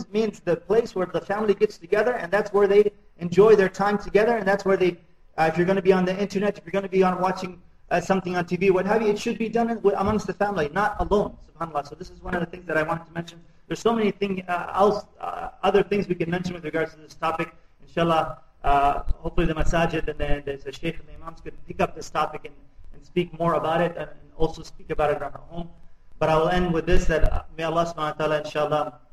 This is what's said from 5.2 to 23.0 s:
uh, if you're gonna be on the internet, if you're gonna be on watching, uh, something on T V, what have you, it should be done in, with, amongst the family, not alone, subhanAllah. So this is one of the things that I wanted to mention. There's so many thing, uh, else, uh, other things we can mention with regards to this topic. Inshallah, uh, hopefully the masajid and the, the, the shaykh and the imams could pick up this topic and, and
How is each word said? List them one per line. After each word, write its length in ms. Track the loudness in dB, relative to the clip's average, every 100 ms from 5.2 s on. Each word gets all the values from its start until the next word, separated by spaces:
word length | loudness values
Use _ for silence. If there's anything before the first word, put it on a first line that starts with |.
| -10 -2
uh, 100 | 0
if 60 | 2
you're 100 | 0
gonna 140 | 2
be 140 | 4
on 100 | 2
the 140 | 2 -2
internet, 400 | -4 -2 -2 -4
if 60 |
you're 80 | -4
gonna 160 | -6 -2
be 140 | 2
on 160 | 2 2
watching, 420 | -2 -2 -8 -12 -20 _ -4
uh, 100 | -2
something 360 | 0 0 0 -2
on 80 |
T 120 | -2 0
V, 140 | 4
what 140 | 4
have 160 | 4 2
you, 80 | 2
it 100 | 0
should 200 | -2 -4
be 100 | -2
done 220 | 0 0
in, 100 | 0
with, 120 | 0 2
amongst 300 | 0 0 -2
the 80 |
family, 340 | -2 -2 -2 -2
not 240 | 0 -2 -2
alone, 380 | 0 0 0 -6 -18
subhanAllah. 420 | -12 -8 -8 -8
So 60 |
this 160 | -12 -18
is 120 | -16
one 120 | -6
of 60 | -6
the 60 | -6
things 200 | -8 -4
that 100 | -2
I 60 |
wanted 240 | -2 -4 -8
to 60 |
mention. 280 | -12 -12 -14 -20 -18 -12
There's 120 | -4
so 140 | 0
many 160 | 2 0
thing, 340 | -2 -4 -4 -4
uh, 240 | -6 -4
else, 300 | 2 2 2 -6 -14
uh, 300 | -10 -10 -10 -4
other 200 | 2 2
things 260 | 2 0 -2
we 60 |
can 160 | -4 -2
mention 240 | -4 -6
with 100 | -8
regards 300 | -6 -4 -4
to 60 | -8
this 140 | -20
topic. 400 | -6 -4 -2 -6 -10 -20 _ -8
Inshallah, 520 | 0 2 2 0 -6 -18 _
uh, 380 | 2 4 4 0 0 -2
hopefully 280 | -2 0 0
the 80 |
masajid 540 | 2 2 2 2 0 -4
and 100 | -2
the, 340 | 0 0 -2
the, 40 | -10
the 80 | -10
shaykh 260 | -8 -8 -8
and 80 | -12
the 60 |
imams 260 | -16 -16 -16
could 140 | -14 -14 -10
pick 140 | -4
up 140 | -4
this 140 | -4 -8
topic 380 | -4 -4 -6 -16
and, 80 | -20 -20 -20 -18
and 100 | -18